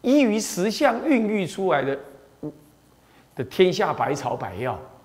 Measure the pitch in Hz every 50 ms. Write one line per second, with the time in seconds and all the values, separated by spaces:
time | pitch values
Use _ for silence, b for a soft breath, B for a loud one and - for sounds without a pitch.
0 | - 240 269 294 269 220 208 220 202 - - 175 180 220 214 - 302 269 226 247
1 | 254 311 285 233 226 208 220 208 185 151 - - 190 185 156 143 135 135 139 139
2 | - - - - - _ _ _ - 151 - - - _ _ _ _ _ _ _
3 | b b b b b b _ - 127 - - - 185 180 165 196 202 160 131 131
4 | 120 127 147 147 127 120 120 104 117 98 95 92 123 127 110 - - - - -